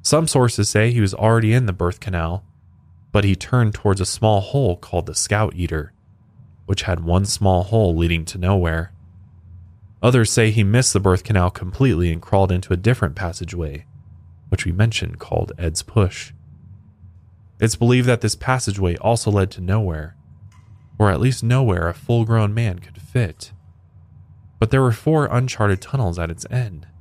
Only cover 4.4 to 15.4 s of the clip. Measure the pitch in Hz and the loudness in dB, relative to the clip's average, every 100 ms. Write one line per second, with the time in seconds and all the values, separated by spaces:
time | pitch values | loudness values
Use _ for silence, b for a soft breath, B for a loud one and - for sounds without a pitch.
4.4 | 98 143 120 87 - 90 82 80 - 104 | 0 0 0 -2 -4 -6 -4 -6 -2 -2
5.4 | 107 90 85 80 73 - _ _ _ - | -2 -2 -4 -4 -6 -14 _ _ _ -20
6.4 | - - - 95 - 87 82 90 98 - | -20 -16 -6 -4 -2 -4 0 0 0 0
7.4 | 98 92 92 113 98 82 82 82 80 95 | 2 2 2 2 2 2 0 0 -4 -4
8.4 | 90 98 85 80 85 - - - - - | 0 2 2 -2 -4 -12 -20 -20 -20 -20
9.4 | - - - - - - 123 127 113 - | -20 -20 -20 -20 -20 -2 2 4 2 2
10.4 | 110 107 98 113 127 98 98 90 - 104 | 2 2 2 2 2 2 2 2 2 0
11.4 | 90 - 90 - 131 82 87 82 - 98 | 0 -2 -8 0 2 2 0 -2 0 2
12.4 | 95 90 - 90 107 123 85 - 87 82 | 2 0 -2 -2 0 0 -2 -4 -8 -8
13.4 | 85 87 78 73 - - - - - - | -10 -6 -8 -8 -16 -20 -20 -20 -20 -20
14.4 | - - - 90 113 110 - - - 50 | -4 -2 0 0 0 0 -6 -10 -6 -4